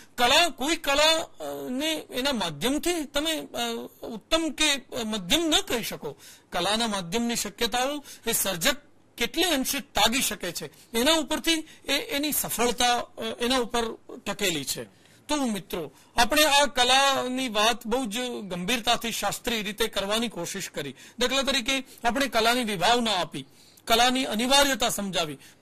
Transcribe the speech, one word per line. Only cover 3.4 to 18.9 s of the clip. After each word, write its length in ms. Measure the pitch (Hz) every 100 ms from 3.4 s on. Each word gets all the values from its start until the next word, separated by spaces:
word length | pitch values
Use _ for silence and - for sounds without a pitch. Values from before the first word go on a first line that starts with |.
| 285 - 233 233 247 -
ઉત્તમ 480 | - 226 - 330 320
કે, 260 | - 302 277
અ, 280 | - 254
મધ્યમ 380 | 220 214 175 302
ન 200 | 339 330
કહી 220 | 381 233
શકો. 340 | 180 160 147 139 - - _
કલાના 360 | 185 180 220 233
માધ્યમની 480 | 202 170 220 233 233
શક્યતાઓ 720 | 202 - 233 247 262 294 - - -
એ 40 |
સર્જક 460 | 226 202 185 196 302 - _ _ -
કેટલે 240 | 233 320
અંશે 360 | 370 285 254 277
તાગી 420 | - - 214 254
શકે 300 | - 202 180
છે, 180 | - 151 - -
એના 200 | 226 262
ઉપરથી 540 | 330 - 311 254 320 311 - -
એ, 80 |
એની 380 | 277 - 285 294
સફળતા, 680 | - 170 - 240 233 247 240
અ, 260 | - - 226 -
એના 180 | 240 262
ઉપર 360 | 233 240 226 233 - 254 -
ટકેલી 380 | 202 202 160 135
છે. 180 | - 113 _ _ - -
તો 80 | 294
મિત્રો, 560 | 262 202 - 190 147 - _ -
આપણે 260 | 233 302
આ 220 | 302 277 285
કલાની 840 | - 247 262 277 269 247 254 262
વાત 380 | 214 214 233 220
બહુ 180 | 240 254
જ 140 | 214 247 233
ગંભીરતાથી 680 | 202 180 180 247 226